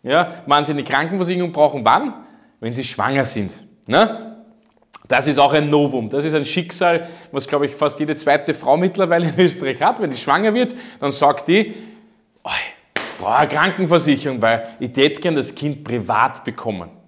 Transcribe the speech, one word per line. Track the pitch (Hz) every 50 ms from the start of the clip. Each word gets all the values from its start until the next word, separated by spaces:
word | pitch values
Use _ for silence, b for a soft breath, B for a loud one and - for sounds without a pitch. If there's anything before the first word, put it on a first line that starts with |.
ja, | - 120 139 165 180 B B B B
wann | 139 143 147 147
sie | 147
eine | 151 143
Krankenversicherung | - - 127 135 156 165 190 190 185 170 185 180 180 165
brauchen, | - 147 151 143 143 135 107
wann? | 113 127 185 302 269 - B B B B B B B B B
Wenn | 110 113
sie | 120 127
schwanger | 127 - - - 101 123 135 139 131
sind. | 120 - 110 101 90 - - - _ _ _ _
Ne? | - 117 170 220 220 - - - - - - - _ _ _ _ _ _ _ _ _ - - - -
Das | 123 127 131
ist | 151 139 135
auch | 139 139
ein | 143 151 147 147
Novum. | 147 147 147 143 131 123 110 104
Das | 135 139 147
ist | 160 156
ein | 156 139
Schicksal, | - - 185 170 175 - - 185 175 170 160 170 B B B B B
was, | - 139 135 -
glaube | 147 143 143
ich, | 139 139
fast | - 151 143 143 -
jede | 151 156 151
zweite | 151 - 147 143 156 185 - 151
Frau | - - 127 143
mittlerweile | 170 180 185 180 196 190 165 170 170 170 160
in | - 185
Österreich | 185 165 - - 143 135 127 -
hat. | 147 202 233 -
Wenn | 214 151
die | 127
schwanger | 120 - 143 139 175 208 220 214
wird, | 247 247 247 B B B B B B
dann | 143 139
sagt | 135 - 147 143 143 - - 156
die, | 180 208 214 B B B B B B B B B B B _ _ _ _ _
"Oh, | - - - - - - _ _ _ _
ich | - - - - -
brauche | 92 101 113
eine | 135 151 -
Krankenversicherung, | - 151 165 190 - - 190 156 170 165 - 151 139 - - 147 131 117
weil | 110 113 117 113 113 B B B
ich | 131 120
tät | 123 135 135 151 147 -
gern | - 175 160
das | 143 120 - -
Kind | - 143 147 143 143
privat | - - 123 120 98 90 110 107 123 135 - - -
bekommen." | 127 113 - - 113 104 92 85 85 - - _